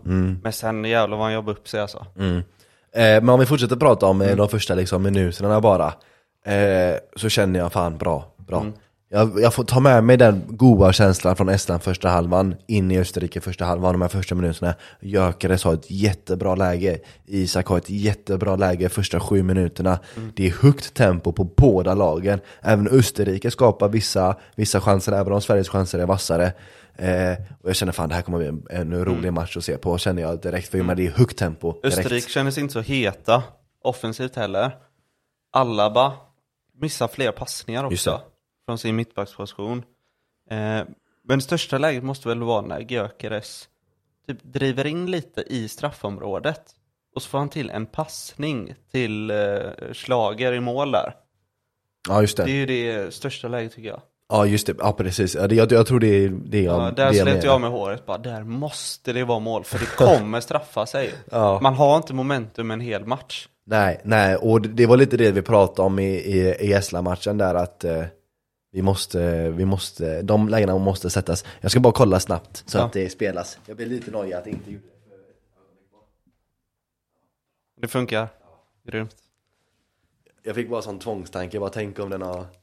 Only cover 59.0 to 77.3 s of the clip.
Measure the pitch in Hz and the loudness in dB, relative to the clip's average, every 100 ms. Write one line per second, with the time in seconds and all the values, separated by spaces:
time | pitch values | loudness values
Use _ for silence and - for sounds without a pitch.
59 | - 120 123 113 110 110 - 95 87 - | -6 -4 -2 -2 -2 -6 -6 -8 -4 4
60 | 175 143 107 113 - 151 - 113 110 135 | 6 6 2 -6 -4 -6 -6 -6 -6 -6
61 | 123 - - 113 104 98 135 131 143 156 | -8 -10 -6 0 2 4 2 4 4 4
62 | 165 131 131 135 110 - 113 113 120 104 | 0 -6 -4 -4 -6 -10 -8 -8 -6 -8
63 | 104 135 - - - _ - 110 98 82 | -6 -10 -10 -16 -16 _ -2 0 0 -2
64 | 104 110 98 95 113 110 107 113 117 127 | 0 2 4 2 2 2 2 2 6 6
65 | 135 120 110 98 95 110 95 - 95 95 | 6 4 2 2 4 4 4 2 0 0
66 | 98 92 98 95 92 - 104 98 95 87 | -2 -2 0 2 2 0 2 0 0 -4
67 | 90 92 - 104 92 87 90 - 87 80 | -4 -4 -4 -2 0 0 -4 -6 -6 -4
68 | 82 - _ _ _ _ _ 92 95 95 | -6 -14 _ _ _ _ _ -4 -2 -2
69 | - 90 85 82 82 85 98 95 - - | -4 -2 -2 -2 -4 -2 -2 -2 -6 -8
70 | 82 80 98 107 107 110 98 95 95 92 | -6 -6 0 0 2 2 2 0 0 -2
71 | 90 98 87 85 - - - 127 123 110 | -4 -4 -4 -6 -8 -8 0 4 4 4
72 | 113 95 - 85 - - - - 117 98 | 4 2 0 -6 -8 -20 -6 -2 -2 -2
73 | 92 - 101 90 90 - - 107 117 123 | -6 -4 -6 -6 -10 -16 -20 -14 -10 -10
74 | 113 107 95 90 107 98 101 101 _ _ | -10 -10 -8 -10 -10 -14 -14 -18 _ _
75 | _ 98 95 _ _ _ _ _ _ _ | _ _ _ _ _ _ _ _ _ _
76 | _ _ _ _ _ _ _ _ _ _ | _ _ _ _ _ _ _ _ _ _
77 | _ _ _ | _ _ _